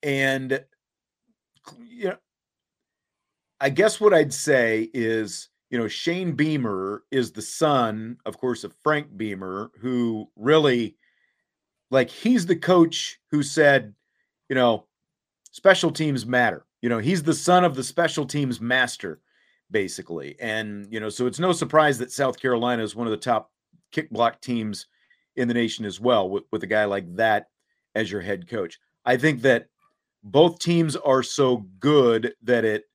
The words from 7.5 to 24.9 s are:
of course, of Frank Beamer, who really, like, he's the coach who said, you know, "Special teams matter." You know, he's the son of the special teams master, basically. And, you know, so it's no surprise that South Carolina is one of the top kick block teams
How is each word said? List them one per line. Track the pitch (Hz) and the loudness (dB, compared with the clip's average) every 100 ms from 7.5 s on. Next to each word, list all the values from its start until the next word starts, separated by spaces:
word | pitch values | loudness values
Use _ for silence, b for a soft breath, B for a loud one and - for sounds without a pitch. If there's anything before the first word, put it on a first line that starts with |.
| - 160 139 117 107 110 120 - | -2 2 2 0 -4 -10 -12 -12
of | 107 | -6
course, | 127 117 101 | -4 -4 -8
of | _ | _
Frank | 151 151 147 98 | -2 -2 -4 -10
Beamer, | 110 95 95 95 113 _ | -8 -8 -8 -10 -10 _
who | 120 123 120 110 107 _ | -6 -2 -2 -4 -10 _
really, | 113 156 147 123 110 _ _ _ _ _ _ _ _ _ _ | 2 4 4 0 -4 _ _ _ _ _ _ _ _ _ _
like, | 131 123 | 0 0
he's | - 220 247 175 | -2 0 0 2
the | 165 | -2
coach | - 180 165 - - - _ | 4 4 4 2 -10 -12 _
who | 147 | -4
said, | 143 160 147 139 107 101 _ _ _ _ _ | -2 4 4 4 0 -18 _ _ _ _ _
you | 131 | 2
know, | 123 107 _ _ _ _ _ _ _ | 4 2 _ _ _ _ _ _ _
"Special | - 196 185 170 | 2 4 4 2
teams | 135 156 135 110 | 0 -2 -2 0
matter." | 123 117 87 _ _ | 2 2 0 _ _
You | 120 | -2
know, | 117 | 0
he's | 117 185 | 0 0
the | 147 | 0
son | 160 - 180 | -2 4 4
of | 180 135 | 4 0
the | |
special | 127 - 165 - 143 | -6 -2 -2 -2 -4
teams | 147 135 117 | -2 -4 -4
master, | 117 127 123 - 95 78 _ _ _ _ _ | -2 0 0 -4 -10 -12 _ _ _ _ _
basically. | 104 95 - 90 82 73 - | -4 -2 -8 -10 -10 -12 -10
And, | 117 110 107 101 101 | -6 -6 -6 -12 -10
you | 110 | -10
know, | 107 | -8
so | - 123 | -4 -4
it's | 131 | -2
no | 175 | -2
surprise | 170 131 156 151 127 | -2 2 4 4 0
that | 123 | -4
South | - 135 123 | -2 -4 -2
Carolina | 131 120 120 120 | -2 0 0 -2
is | 107 104 | -4 -6
one | 117 | -4
of | |
the | 107 | -4
top | - 113 - _ _ _ _ | -2 -2 -2 _ _ _ _
kick | - 156 | -8 -6
block | 110 117 - | 0 0 0
teams | - 117 110 101 - | -6 -4 -4 -10 -14